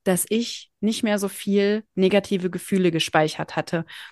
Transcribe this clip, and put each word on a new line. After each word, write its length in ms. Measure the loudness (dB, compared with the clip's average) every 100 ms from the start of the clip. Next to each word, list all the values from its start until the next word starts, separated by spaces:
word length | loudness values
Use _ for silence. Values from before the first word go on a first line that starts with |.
dass 220 | -2 0 0
ich 420 | -2 -2 -8 -16 -4
nicht 220 | -2 0
mehr 160 | 0 0
so 80 | -2
viel 540 | -6 0 2 4 0 -4 2
negative 540 | 4 4 2 -2 -2
Gefühle 420 | -6 -2 2 2
gespeichert 640 | 2 0 2 2 -2 -6 -6
hatte. 300 | -4 -4 -6 -14 -18